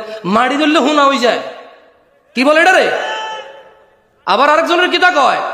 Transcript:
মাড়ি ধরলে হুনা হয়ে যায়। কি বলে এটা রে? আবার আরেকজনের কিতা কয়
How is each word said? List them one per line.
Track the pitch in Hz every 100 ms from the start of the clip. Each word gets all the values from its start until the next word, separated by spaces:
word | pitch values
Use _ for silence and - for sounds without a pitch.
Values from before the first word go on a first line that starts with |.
| - - 170
মাড়ি | 214 254 277
ধরলে | 302 311
হুনা | 254 302 277
হয়ে | 262
যায়। | 233 180 - - - - - _ _ _ _ -
কি |
বলে | 262 311
এটা | 349
রে? | 370 233 - - - - 440 - - - _ _ _ _ _ -
আবার | 202 285
আরেকজনের | 311 330 339 359
কিতা | 349 359
কয় | 311 254 - -